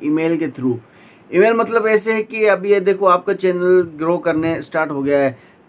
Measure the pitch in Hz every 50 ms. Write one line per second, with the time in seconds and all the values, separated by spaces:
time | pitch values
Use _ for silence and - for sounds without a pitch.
0 | - 151 151 156 160 165 170 156 160 139 127 - 127 131 120 117 - _ _ _
1 | - - - _ _ - - 175 202 226 226 226 226 226 233 233 208 220 214 214
2 | 214 220 220 214 214 - 220 220 214 208 196 185 185 202 202 202 185 196 196 190
3 | 202 185 180 185 - - 196 185 - 185 180 180 180 180 185 185 180 170 156 147
4 | 156 165 175 170 151 170 160 156 160 165 165 131 147 - - 160 156 151 151 139
5 | 135 139 143 139 139 135 123 - - - _ _ _